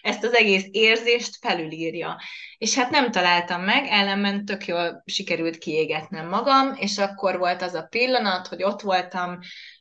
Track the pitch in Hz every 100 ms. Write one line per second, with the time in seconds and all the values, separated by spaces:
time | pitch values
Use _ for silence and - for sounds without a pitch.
0 | - - 240 240 220 190 190 208 220 226
1 | 233 240 214 - 233 175 156 156 165 165
2 | 160 165 - - - - 220 269 247 302
3 | 240 196 180 175 175 175 190 254 285 208
4 | 196 196 202 202 202 196 - 170 170 -
5 | - - 190 165 165 165 175 156 151 156
6 | 156 165 170 202 277 269 269 - 202 -
7 | 196 - 190 180 180 185 180 165 165 226
8 | 254 247 208 185 - 175 190 202 202 185
9 | 180 185 180 175 - - - -